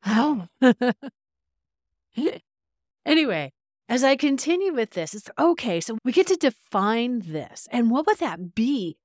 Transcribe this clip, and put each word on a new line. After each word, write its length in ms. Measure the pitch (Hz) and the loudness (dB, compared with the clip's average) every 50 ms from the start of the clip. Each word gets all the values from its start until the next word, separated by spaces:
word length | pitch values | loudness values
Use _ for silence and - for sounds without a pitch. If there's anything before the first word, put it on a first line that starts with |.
| _ | _
Oh. 400 | 196 214 220 262 302 302 226 175 - _ _ | 2 2 2 2 2 0 -2 -4 -10 _ _
<laughs> 120 | 269 254 240 _ 247 254 226 _ - 269 _ _ _ _ _ _ _ _ _ _ _ _ _ _ _ _ _ _ _ _ _ - 269 330 - 165 _ _ _ _ _ _ _ _ _ _ _ _ _ | 4 4 4 _ 0 -2 -2 _ -10 -18 _ _ _ _ _ _ _ _ _ _ _ _ _ _ _ _ _ _ _ _ _ -4 -4 -4 -4 -6 _ _ _ _ _ _ _ _ _ _ _ _ _
Anyway, 460 | 285 302 320 311 262 190 160 147 135 _ _ _ _ _ _ _ - | 2 2 2 4 2 -2 -4 -4 -8 _ _ _ _ _ _ _ -2
as 140 | 233 254 254 | 0 2 4
I 140 | 269 277 | 2 2
continue 560 | 269 - 294 277 262 - 294 339 359 392 392 330 | 2 2 0 0 0 0 -2 0 0 0 -2 -2
with 180 | 254 220 214 | -2 -4 -4
this, 240 | - 185 165 - - | -4 -8 -8 -8 -10
it's, 160 | 208 - - - - | -14 -16 -12 -4 0
okay, 420 | 302 339 339 - - 233 180 165 | 2 2 2 0 -2 -4 -2 -2
so 180 | 160 - 226 220 _ | -4 -4 -8 -4 _
we 80 | 247 240 | 0 2
get 140 | 359 381 - | 2 2 2
to 80 | 370 | 2
define 840 | 330 - 269 226 _ _ _ - 202 190 208 220 233 240 247 247 240 | 2 2 0 0 _ _ _ -2 0 0 2 0 0 -2 -2 -4 -6
this. 480 | 190 165 156 156 131 - - - - - | -6 -6 -8 -8 -8 -10 -14 -16 -14 -6
And 200 | - 240 233 226 | -2 0 2 2
what 160 | 233 269 311 | 2 2 2
would 120 | 415 427 - | 0 0 0
that 360 | 349 254 170 170 185 170 _ | -2 -6 -6 -8 -12 -10 _
be? 420 | - 220 254 294 254 190 165 - _ _ | -2 -2 0 0 -2 -4 -6 -8 _ _